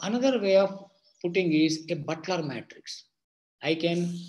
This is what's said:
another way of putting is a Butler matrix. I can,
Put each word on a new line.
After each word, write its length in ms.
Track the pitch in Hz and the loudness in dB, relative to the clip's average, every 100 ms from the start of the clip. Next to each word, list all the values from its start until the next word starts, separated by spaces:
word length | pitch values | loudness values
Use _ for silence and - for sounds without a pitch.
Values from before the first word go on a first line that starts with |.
another 360 | 185 240 269 247 | -4 0 2 2
way 180 | 196 190 | 4 6
of 280 | 196 - - _ _ _ | 4 0 -14 _ _ _
putting 320 | 175 185 175 | -2 0 2
is 320 | 156 156 156 - | 4 4 0 -4
a 60 | 160 | -6
Butler 480 | 151 160 - 175 | -4 -6 -4 -4
matrix. 600 | 147 117 - - - - - _ _ _ _ _ | -4 -8 -12 -18 -18 -18 -20 _ _ _ _ _
I 120 | 143 160 | -4 0
can, 380 | 170 170 175 - | 0 0 -2 -6